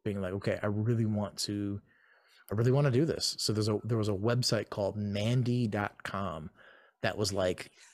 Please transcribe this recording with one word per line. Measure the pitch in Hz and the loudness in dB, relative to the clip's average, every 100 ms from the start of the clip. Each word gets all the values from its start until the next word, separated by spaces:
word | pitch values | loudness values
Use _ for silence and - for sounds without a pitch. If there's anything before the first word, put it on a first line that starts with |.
being | 110 98 | -6 -2
like, | 92 | -2
"Okay, | 98 110 98 | -2 -2 0
I | 104 | 0
really | 104 110 117 110 | 0 0 2 2
want | 104 101 - | 0 -2 -4
to, | - 101 101 101 - _ _ _ _ - - | -4 -2 -2 -6 -10 _ _ _ _ -20 -4
I | |
really | 101 117 | 2 4
wanna | 135 147 | 4 4
do | 123 160 | 4 2
this." | - - - | 0 -4 -2
So | - | -2
there's | 107 107 | 0 2
a, | 104 | 0
there | 110 117 | 0 0
was | 104 | 0
a | |
website | 95 107 123 127 110 101 | 0 0 2 2 0 -2
called | - 98 107 | -2 -2 -2
mandy | 104 101 107 127 120 123 113 | -2 0 0 2 2 0 0
dot | 104 104 - | 0 -4 -6
com | - 98 98 80 78 - - - - _ | -8 -4 -4 -6 -10 -16 -20 -20 -20 _
that | 110 - | -2 0
was, | 101 | -2
like, | 95 92 90 - - - | 2 0 0 -8 -18 -20